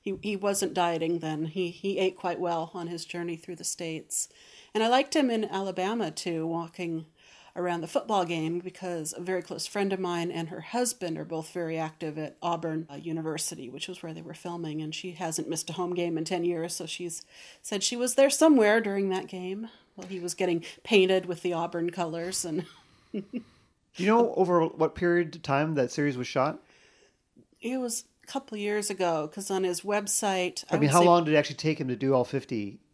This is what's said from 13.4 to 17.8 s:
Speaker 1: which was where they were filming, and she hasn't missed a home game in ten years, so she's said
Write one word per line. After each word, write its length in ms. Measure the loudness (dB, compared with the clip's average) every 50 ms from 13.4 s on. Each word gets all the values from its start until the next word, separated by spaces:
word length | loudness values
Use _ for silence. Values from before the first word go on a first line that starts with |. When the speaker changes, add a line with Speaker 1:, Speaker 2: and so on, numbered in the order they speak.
| -4 -6 -6 -8 -12 -12
Speaker 1:
which 180 | -10 -10 -10 -10
was 140 | -10 -12
where 100 | -12 -12
they 80 | -12 -12
were 140 | -12 -14 -16
filming, 480 | -12 -10 -8 -6 -6 -6 -6 -4 -6
and 120 | -6 -6 -8
she 180 | -8 -10 -10
hasn't 360 | -8 -6 -6 -4 -4 -4 -4 -4
missed 220 | -4 -6 -6 -6
a 20 |
home 220 | -4 -4 -2 -2 0
game 240 | 0 0 0 0 -2
in 60 | -2
ten 180 | -2 -2 0 0
years, 320 | 0 0 0 -4 -4 -6
so 80 | -8 -8
she's 400 | -8 -8 -8 -8 -8 -8 -10 -12 _ -20 -20 -20 -20 -20 _
said 200 | _ -6 -4 -2